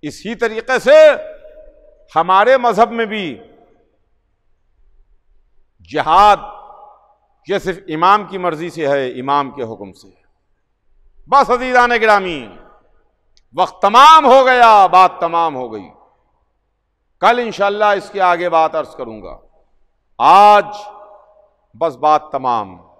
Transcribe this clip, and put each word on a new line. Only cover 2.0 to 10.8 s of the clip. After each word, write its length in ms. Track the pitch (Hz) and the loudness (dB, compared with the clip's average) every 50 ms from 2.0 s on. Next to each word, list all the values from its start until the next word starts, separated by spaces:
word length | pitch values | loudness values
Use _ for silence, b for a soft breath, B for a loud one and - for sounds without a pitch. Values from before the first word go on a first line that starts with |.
| _ _ _ | _ _ _
हमारे 460 | 156 165 180 185 190 208 233 262 262 | -6 -2 0 0 0 2 2 0 0
मजहब 320 | 233 240 220 180 233 226 | 0 -4 -2 -2 -2 -2
में 160 | 233 233 233 | -2 -8 -8
भी 340 | 214 208 214 196 160 127 - - _ _ _ _ _ _ _ _ _ _ _ _ _ _ _ _ _ _ _ _ _ _ _ _ _ _ _ _ _ _ _ _ _ _ _ _ _ _ _ _ _ _ _ _ _ _ _ 92 82 | -8 -8 -10 -10 -10 -12 -14 -20 _ _ _ _ _ _ _ _ _ _ _ _ _ _ _ _ _ _ _ _ _ _ _ _ _ _ _ _ _ _ _ _ _ _ _ _ _ _ _ _ _ _ _ _ _ _ _ _ -12
जिहाद 600 | 120 151 131 113 156 185 202 208 202 185 - - - - - - - _ - - _ _ _ _ _ _ _ _ _ _ _ - | -8 -6 -4 0 2 2 4 4 2 0 -2 -16 -20 -20 -20 -20 -20 _ -20 -20 _ _ _ _ _ _ _ _ _ _ _ -8
ये 80 | 185 196 | -8 -8
सिर्फ 280 | - 185 185 180 196 - | -6 -8 -12 -12 -12 -14
इमाम 380 | 156 156 165 185 202 208 202 160 | -8 -2 0 0 0 0 -2 -8
की 100 | 190 190 | -14 -8
मर्जी 320 | 180 180 160 151 165 175 | -8 -8 -8 -8 -12 -14
से 160 | 151 156 160 | -12 -8 -6
है, 240 | 139 143 139 135 127 | -4 -4 -4 -4 -8
इमाम 400 | 123 127 127 135 139 143 143 135 | -10 -12 -8 -4 -4 -4 -4 -6
के 120 | 123 135 127 | -10 -14 -14
हुक्म 300 | 113 113 101 101 98 90 | -14 -14 -16 -18 -20 -20
से। 300 | _ _ 98 90 _ _ _ _ _ _ _ _ _ _ _ _ _ | _ _ _ _ _ _ _ _ _ _ _ _ _ _ _ _ _